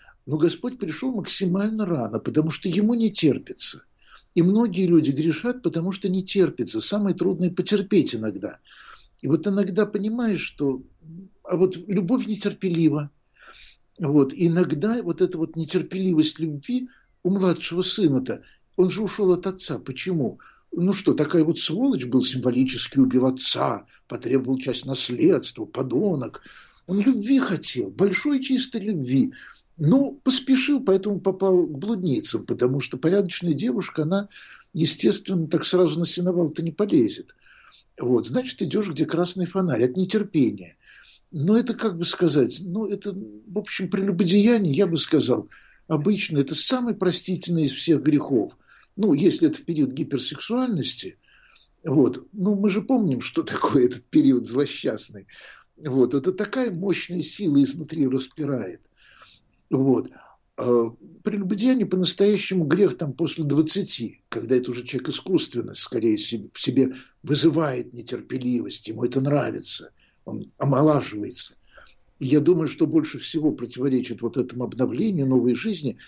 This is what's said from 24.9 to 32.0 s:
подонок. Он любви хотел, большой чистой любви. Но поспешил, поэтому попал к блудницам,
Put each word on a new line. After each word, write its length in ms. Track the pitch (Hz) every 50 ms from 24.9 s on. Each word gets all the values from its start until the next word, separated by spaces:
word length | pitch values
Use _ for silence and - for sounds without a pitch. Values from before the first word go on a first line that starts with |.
| - - - - 123 131 - 185 175 120 - - - 117 107
подонок. 800 | - - 127 123 123 113 147 214 202 165 135 120 107 - - - - - - - - - - -
Он 140 | - 185 208
любви 400 | 202 269 247 208 202 247 277 254
хотел, 500 | 254 - 175 147 - - - 123 104 95
большой 500 | 95 - 190 202 185 - - 294 285 262
чистой 420 | 262 - 262 233 254 - - 214
любви. 500 | 196 220 202 151 127 123 135 135 - - - - - - - _ _ _ _ -
Но 320 | 147 156 254 277 277 269
поспешил, 680 | - - - 262 262 - - 269 269 254 - 294 294 254 -
поэтому 360 | 190 190 190 196 208 202 170
попал 460 | - 190 190 190 196 190 185 180 165
к 120 | 156 147 135
блудницам, 680 | 170 214 233 185